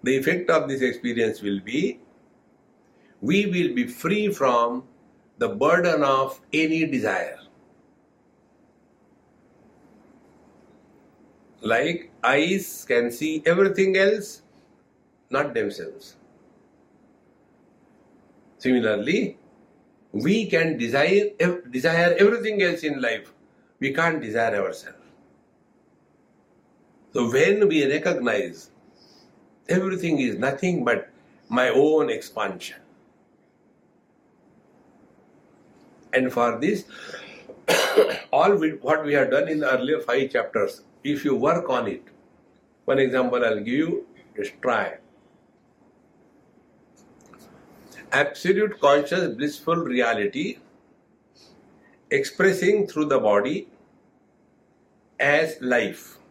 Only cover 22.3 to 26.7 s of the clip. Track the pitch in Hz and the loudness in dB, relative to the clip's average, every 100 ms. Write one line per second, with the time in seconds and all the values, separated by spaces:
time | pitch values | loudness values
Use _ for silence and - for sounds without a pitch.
22.3 | 233 214 208 180 165 156 139 123 110 - | 4 -2 0 0 0 -4 -2 -4 -4 -10
23.3 | _ _ _ _ _ 135 135 165 160 113 | _ _ _ _ _ -4 0 0 -2 -4
24.3 | 110 113 101 95 - - - - _ _ | 0 0 0 -4 -6 -16 -20 -20 _ _
25.3 | _ _ _ _ _ _ _ _ _ _ | _ _ _ _ _ _ _ _ _ _
26.3 | _ _ _ _ | _ _ _ _